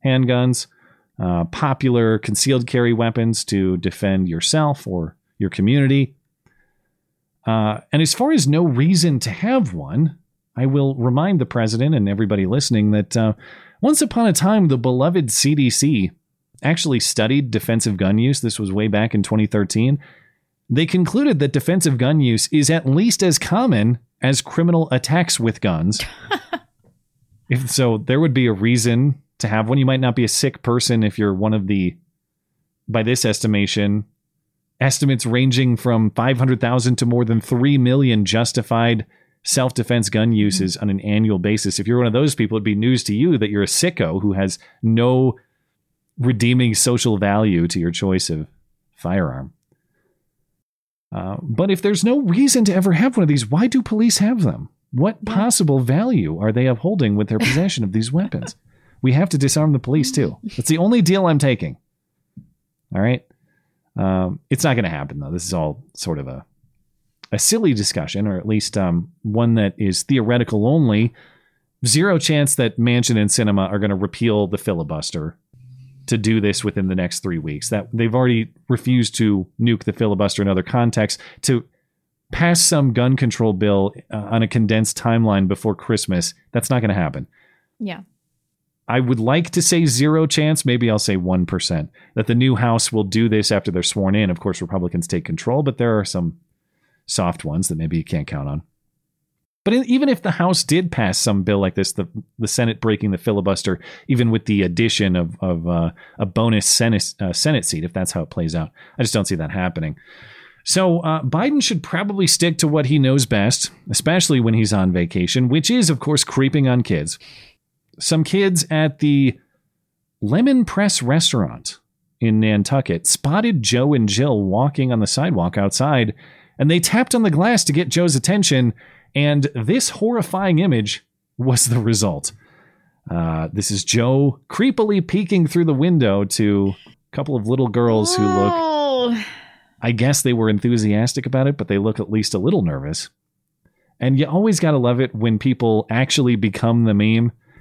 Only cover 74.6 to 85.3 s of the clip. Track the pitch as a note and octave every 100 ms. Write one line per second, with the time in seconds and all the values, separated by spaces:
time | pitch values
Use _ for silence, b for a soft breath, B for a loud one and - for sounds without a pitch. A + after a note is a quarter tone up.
74.6 | - F2+ D2+ D#3 - F3 D#3 - _ _
75.6 | - - - - - A#2 G#2+ A2 G#2 G2+
76.6 | G#2 G2+ F#2+ F#2 F2 - G2 E2+ D#2 D2
77.6 | - G#2+ F#2+ A2+ A#2 A#2+ B2+ A#2 A2 _
78.6 | - B2 - B2+ A2+ - A2 G2+ F2+ -
79.6 | A#2 A2+ - G2 A2 G2 G2+ - G2+ F#2
80.6 | F2+ - - A2+ G#2 - B B - B2
81.6 | - _ _ _ _ _ - - E3+ E3+
82.6 | - D#3+ C#3 A2+ B2 C3+ B2+ - A2+ F#2+
83.6 | G#2+ G2+ G2 - - A2 G2+ A2+ A2+ B2+
84.6 | G#2+ A2 A2 - A#2+ A2+ A2+